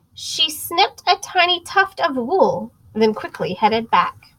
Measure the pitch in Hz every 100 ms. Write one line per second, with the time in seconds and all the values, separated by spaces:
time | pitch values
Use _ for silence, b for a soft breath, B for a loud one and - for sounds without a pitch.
0 | _ - - - 311 302 - 339 392 -
1 | - 381 - - 349 359 349 - 381 -
2 | 330 262 233 381 240 175 220 _ _ -
3 | 220 214 - - 180 185 214 220 233 185
4 | 170 - -